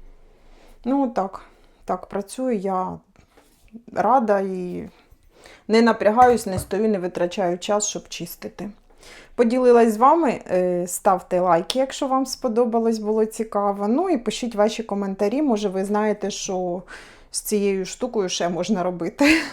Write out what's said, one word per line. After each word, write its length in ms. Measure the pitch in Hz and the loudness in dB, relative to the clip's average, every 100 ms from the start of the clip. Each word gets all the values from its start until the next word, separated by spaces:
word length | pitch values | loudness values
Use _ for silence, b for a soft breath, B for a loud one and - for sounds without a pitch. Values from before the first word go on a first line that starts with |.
| b b b b b b b b 240 | b b b b b b b b -2
Ну, 240 | 277 262 | 0 0
так, 320 | 214 190 - b b b b - | -2 -4 -8 b b b b -8
так 200 | 185 - | -6 -6
працюю, 520 | 196 202 - 262 214 | -8 -8 -6 -4 -2
я 420 | 196 185 185 165 - _ b b b b b - - | -2 -4 -4 -8 -16 _ b b b b b -20 -8
рада 460 | - 202 269 214 196 | -2 2 4 4 0
і 500 | 196 185 180 175 180 b b _ _ B B B - | 0 -4 -6 -8 -12 b b _ _ B B B 0
не 140 | 220 | 4
напрягаюсь, 640 | 226 220 196 233 254 226 196 | 4 4 2 6 6 6 0
не 140 | 185 | -6
стою, 300 | - 196 220 | -4 -2 0
не 100 | 196 | 0
витрачаю 600 | 180 - 175 208 180 180 | -4 -4 -4 0 -2 -2
час, 280 | - 208 - | -2 -2 -2
щоб 220 | - - | -6 -12
чистити. 600 | - 175 - - - 208 - _ B B B B - | -12 -12 -12 -14 -12 -14 -14 _ B B B B 0
Поділилась 580 | 233 254 247 240 233 | 2 4 6 6 6
з 40 | 214 | 6
вами, 440 | 262 339 285 180 - | 4 6 2 -2 -2
е, 360 | 180 180 175 180 | 0 0 0 -4
ставте 520 | - 208 185 - 180 | -2 2 0 0 0
лайки, 400 | 185 170 175 254 | 4 2 2 -2
якщо 280 | 262 - 277 | -4 -4 -2
вам 180 | 262 262 | 0 -2
сподобалось, 760 | - 254 220 240 233 226 220 | -4 -2 0 0 0 0 -2
було 260 | 208 220 220 | -2 0 0
цікаво. 640 | - 220 202 202 202 208 | -2 -6 -2 -2 -2 0
Ну 220 | 269 381 | 0 0
і 80 | 269 | -2
пишіть 380 | 214 214 233 202 | -2 -4 -4 0
ваші 280 | 214 220 | 0 0
коментарі, 580 | 220 202 196 190 208 262 | -6 -4 -4 -2 0 0
може 280 | 294 208 208 | 0 0 0
ви 160 | 185 196 | -2 -2
знаєте, 460 | 208 214 208 196 | 0 0 -2 -4
що 520 | - - 185 180 180 B B B B B | -6 -6 -4 -4 -6 B B B B B
з 100 | - | -10
цією 440 | - 208 202 190 185 | -4 0 0 0 -4
штукою 440 | - 247 226 180 | -6 -4 -2 -2
ще 200 | - 170 | -2 -2
можна 340 | 170 180 190 | -2 -2 0
робити. 420 | 175 175 170 - 285 320 285 | -2 -4 -8 2 4 4 0